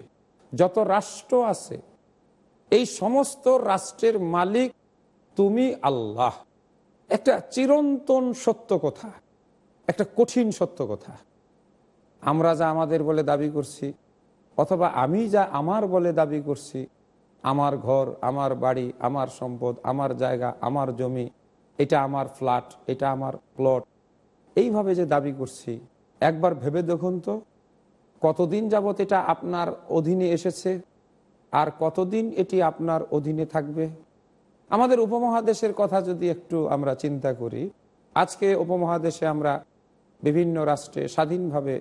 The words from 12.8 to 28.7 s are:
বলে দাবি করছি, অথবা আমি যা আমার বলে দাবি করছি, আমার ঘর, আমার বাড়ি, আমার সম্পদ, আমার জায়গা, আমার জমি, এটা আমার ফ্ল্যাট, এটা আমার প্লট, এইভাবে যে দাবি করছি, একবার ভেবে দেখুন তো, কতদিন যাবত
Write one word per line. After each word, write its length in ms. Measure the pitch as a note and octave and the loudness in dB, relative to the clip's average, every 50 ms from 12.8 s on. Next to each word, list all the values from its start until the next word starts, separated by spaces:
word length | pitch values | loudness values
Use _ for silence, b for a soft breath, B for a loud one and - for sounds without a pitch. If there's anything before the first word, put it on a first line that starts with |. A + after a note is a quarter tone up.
| D#3+ D3 E3 D#3 | 0 0 0 0
বলে 200 | D3 D#3 D#3 D#3 | 0 0 0 0
দাবি 280 | C#3+ D3 C#3+ C#3+ D3+ D3 | 2 2 0 0 0 -2
করছি, 420 | D3+ D3 C#3 - - - D3 C#3 - - _ _ _ _ _ _ _ _ _ _ _ | -2 -4 -6 -6 -10 -10 -10 -10 -10 -14 _ _ _ _ _ _ _ _ _ _ _
অথবা 320 | - D3 - F#3 E3+ F3+ F3 | -2 0 0 0 0 0 0
আমি 400 | - B2 C3 C#3 F3 G#3+ A#3 G3+ | 2 0 0 2 2 0 0 2
যা 140 | G3+ G3+ | 2 2
আমার 440 | F#3+ F#3+ C#3+ C#3+ D3+ E3+ G3+ A3 G#3+ | 2 2 -2 -2 -2 -2 -2 -2 0
বলে 260 | F3+ F3+ F#3 F3 F3 | 0 0 2 2 2
দাবি 300 | D#3 F3+ D#3 C#3+ D3+ D3 C#3+ | 2 2 0 0 -2 -4 -4
করছি, 400 | D3 C#3+ - - - - C3 B2+ - _ _ _ _ _ _ _ _ _ _ | -4 -6 -6 -8 -10 -10 -10 -12 -12 _ _ _ _ _ _ _ _ _ _
আমার 340 | - C3 C#3 C#3+ C#3+ C#3+ C#3 | -4 -2 0 0 0 0 -2
ঘর, 360 | B2 G#2+ B2 C3+ C3+ C3 B2 - - | -2 0 0 2 2 0 0 -4 -4
আমার 340 | - B2+ C3+ C#3 C#3 C3+ C3 | -4 -2 -2 0 -2 -2 -2
বাড়ি, 380 | B2+ C3 C3 B2+ C3 B2 B2 - - | 0 0 0 0 0 -2 -6 -6 -4
আমার 280 | B2+ B2 C#3 C#3 C3 | -4 -2 -2 -2 -4
সম্পদ, 500 | B2+ - - C3 B2 B2 A#2+ B2 A#2+ A#2+ - | -6 -6 -8 -10 -10 -6 -4 -4 -4 -4 -4
আমার 340 | - B2+ C3+ C#3 C#3 C3 B2 | -4 -4 -2 -2 -2 -2 -2
জায়গা, 400 | A#2+ B2+ C3 C3 A#2+ B2 A#2+ - - | -2 -2 -2 0 -2 -2 -4 -4 -4
আমার 360 | - A#2+ C#3 C#3+ C#3 C3+ B2+ | -4 -2 -2 -2 -2 -2 -4
জমি, 340 | B2+ B2+ B2 B2+ B2+ A#2+ - - _ _ _ _ _ _ _ _ - | -4 -4 -4 -4 -4 -6 -8 -10 _ _ _ _ _ _ _ _ -2
এটা 240 | C#3+ C#3+ D#3 C#3+ | 0 2 2 2
আমার 260 | C3+ C#3 C#3 C#3 C3 - | 2 0 -2 -4 -4 -6
ফ্ল্যাট, 460 | - - C3 B2+ B2 A#2+ - - - - - | -8 -4 -2 0 0 0 -2 -6 -14 -10 -8
এটা 240 | - C3 C3 C#3 C3+ | -6 -4 -2 -2 -2
আমার 220 | C3 C3 C3+ C3 C3 - - _ _ | -2 -2 -4 -6 -8 -10 -16 _ _
প্লট, 280 | - C3+ C3 C3 B2 - - _ _ _ _ _ _ _ _ _ _ _ _ _ | 0 2 2 2 2 0 -6 _ _ _ _ _ _ _ _ _ _ _ _ _
এইভাবে 400 | F#3+ A#3 A#3+ G#3 G#3+ G3 G3 F3+ | 2 2 4 2 0 0 2 2
যে 120 | F3+ F3 | 0 2
দাবি 260 | C#3+ D3+ C#3+ C#3 C#3+ C3+ C3+ | 2 2 2 0 -2 -4 -6
করছি, 420 | C3 A#2+ - - - B2+ A2+ A#2+ - - _ _ _ _ _ _ | -8 -10 -10 -12 -10 -10 -10 -10 -12 -18 _ _ _ _ _ _
একবার 340 | C3+ D#3+ E3 D#3 F3 F3+ E3 | 2 2 2 2 0 0 0
ভেবে 280 | C3 B2 C#3+ D3 F3+ | 0 -4 -2 -2 -2
দেখুন 380 | E3+ E3 E3+ D3 F3 F3+ F#3 F3 | -2 -2 -2 -2 -2 -4 -4 -4
তো, 200 | D#3 G3+ G#3 A3 - _ _ _ _ _ _ _ _ _ _ _ _ _ _ _ | -4 -6 -6 -6 -8 _ _ _ _ _ _ _ _ _ _ _ _ _ _ _
কতদিন 480 | - D#3 D3+ - F3+ D3+ F#3+ G#3+ A3 | 0 2 2 2 0 0 0 -2 0
যাবত 320 | G#3+ | 0